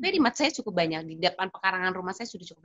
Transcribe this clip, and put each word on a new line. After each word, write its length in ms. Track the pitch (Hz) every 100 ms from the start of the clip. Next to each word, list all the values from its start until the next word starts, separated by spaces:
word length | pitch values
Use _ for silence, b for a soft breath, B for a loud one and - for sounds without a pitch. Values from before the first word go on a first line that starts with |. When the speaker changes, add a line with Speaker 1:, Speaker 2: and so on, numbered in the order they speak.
Speaker 1:
very 160 | 349 381
Speaker 2:
Mm-mm. 60 |
Speaker 1:
much 140 | 247 -
saya 80 | 302
cukup 320 | - 220 175
banyak. 200 | 165 160 160
Di 100 | 160
depan 320 | 180 - 190
pekarangan 400 | - 190 185 185
rumah 200 | 190 185 190
saya 80 | 233
sudah 200 | 175 180
cukup 140 | -